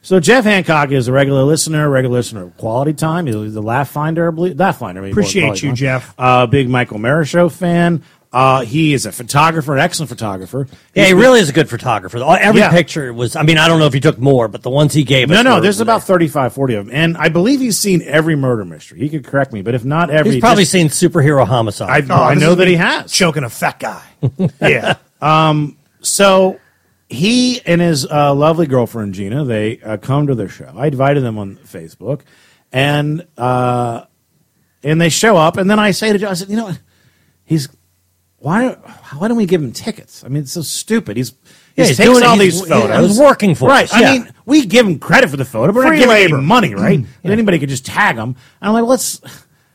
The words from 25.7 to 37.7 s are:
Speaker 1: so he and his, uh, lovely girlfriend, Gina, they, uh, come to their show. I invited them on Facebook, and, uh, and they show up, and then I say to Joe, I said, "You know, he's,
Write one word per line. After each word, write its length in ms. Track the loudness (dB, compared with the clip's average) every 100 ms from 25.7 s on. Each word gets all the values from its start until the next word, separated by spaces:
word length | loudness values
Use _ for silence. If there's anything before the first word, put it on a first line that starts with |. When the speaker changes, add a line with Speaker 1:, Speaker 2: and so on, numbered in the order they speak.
| -10 _ _
Speaker 1:
so 560 | -8 0 4 4 2 -4 _ _ _ _ -14
he 540 | -6 -2 0 -2 -4
and 160 | -2 0
his, 240 | 0 -2
uh, 300 | -2 0 0
lovely 320 | 2 0 0 0
girlfriend, 480 | -2 -2 -6 -10
Gina, 320 | -8 -8 -6 -4
they, 340 | -4 -4 -6
uh, 140 | -10 -10
come 300 | -4 -2 -2
to 80 |
their 160 | -4 -6
show. 200 | -12 -18 -6
I 120 | -6
invited 340 | -2 -2 0
them 140 | -4 -6
on 180 | -12 -16 -20
Facebook, 540 | -18 -18 -14 -10 -10 _ _ _ _ _
and, 540 | -4 -2 -2 -2 -6 -10 -6
uh, 640 | -4 -2 -2 -2 -4 -8 -14 _ _ _ _ _ _ _
and 160 | -2 0
they 80 | 0
show 300 | 2 2 4
up, 180 | 2 0
and 140 | 0
then 80 | 2
I 140 | 0
say 200 | 0 0
to 60 | -2
Joe, 100 | -2
I 60 |
said, 160 | -6 -6
"You 60 | -6
know, 160 | -6 -10 _ _ _ _ _ _
he's, 240 | -4 -4 -4